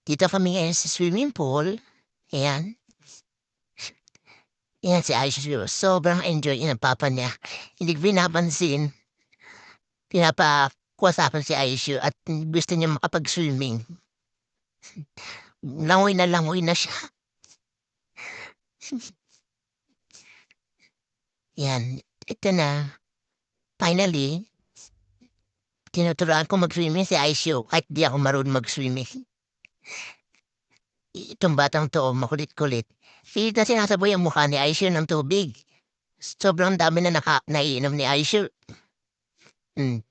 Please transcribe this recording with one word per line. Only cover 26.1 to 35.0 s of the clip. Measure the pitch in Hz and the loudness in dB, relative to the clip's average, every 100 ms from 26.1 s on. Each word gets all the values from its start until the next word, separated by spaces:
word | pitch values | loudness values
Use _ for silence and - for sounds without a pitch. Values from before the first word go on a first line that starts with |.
| 156 165 156 160 | 0 2 2 2
ko | 196 | 2
mag-swimming | 175 170 170 160 | 0 0 0 0
si | 190 | 0
Aisha | 170 143 151 165 143 113 | 2 2 0 0 -2 0
kahit | 165 - | -2 -2
di | 147 156 | 0 0
ako | 139 | 2
marunong | 139 139 135 135 | 0 0 0 -2
mag-swimming. | 117 - 135 127 127 262 254 _ _ _ _ _ - - - - _ _ _ _ _ _ _ _ _ - | -2 -6 -4 -4 -8 -14 -18 _ _ _ _ _ -18 -16 -16 -20 _ _ _ _ _ _ _ _ _ -18
Itong | 196 - 185 143 | -16 -2 0 2
batang | 143 156 151 | 2 0 -2
to, | 165 131 | 0 0
makulit-kulit. | 127 123 147 151 - 147 120 110 _ _ _ - | 0 -2 -4 -6 -4 -2 -2 -6 _ _ _ -8
Pilit | - 220 220 | -2 -2 0
na | |
sinasaboy | 214 233 202 202 196 | 2 2 2 2 2
ang | 190 | 2
mukha | 175 151 | 2 2
ni | 147 143 | 2 2
Aisha | 143 156 190 | 0 2 0
ng | 170 | 0